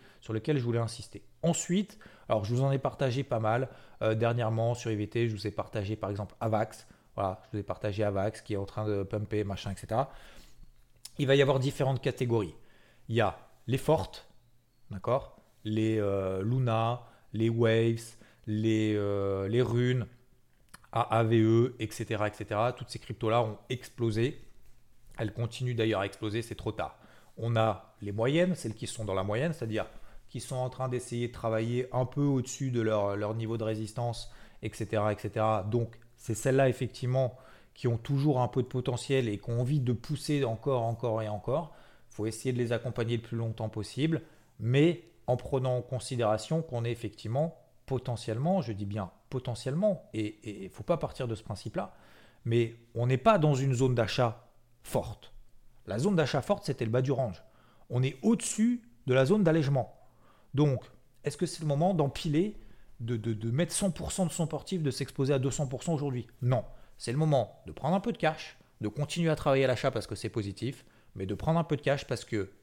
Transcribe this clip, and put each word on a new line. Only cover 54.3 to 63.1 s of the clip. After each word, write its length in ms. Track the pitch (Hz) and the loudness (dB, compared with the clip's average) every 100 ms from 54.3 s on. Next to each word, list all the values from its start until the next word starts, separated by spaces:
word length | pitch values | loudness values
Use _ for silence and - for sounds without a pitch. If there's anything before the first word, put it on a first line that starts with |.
| 110 - - _ _ | 0 -16 -20 _ _
forte. 500 | - 127 117 107 - - - - - - - | -4 -4 -4 -12 -16 -20 -20 -20 -20 -20 -8
La 140 | 101 | -2
zone 160 | 170 180 | 2 2
d'achat 260 | 143 143 | 2 0
forte, 220 | - 202 | 0 -2
c'était 220 | - 131 117 | 0 -2 0
le 60 | |
bas 100 | 127 | 2
du 100 | 131 | 2
range. 320 | 131 104 87 - - - - - | 0 -2 -4 -16 -20 -20 -20 -4
On 120 | 123 | 0
est 140 | 131 - | 0 2
au-dessus 680 | 208 233 - - 226 240 - - - | 2 2 0 2 2 2 -4 -12 2
de 80 | |
la 120 | 127 135 | 4 6
zone 180 | 214 | 6
d'allègement. 560 | 175 160 139 139 110 - - _ - _ - | 6 4 4 2 0 -10 -20 _ -20 _ -6
Donc, 320 | 127 147 127 - - _ - - | 2 4 2 -6 -20 _ -8 -8
est-ce 100 | - | -4
que 100 | 175 | -4
c'est 160 | - | -2
le 60 | 156 | -2
moment 260 | 143 175 | 2 2
d'empiler, 640 | 185 139 - 165 147 208 - - - - - | 4 0 0 0 2 2 -2 -16 -20 -20 -10
de, 160 | 117 | -4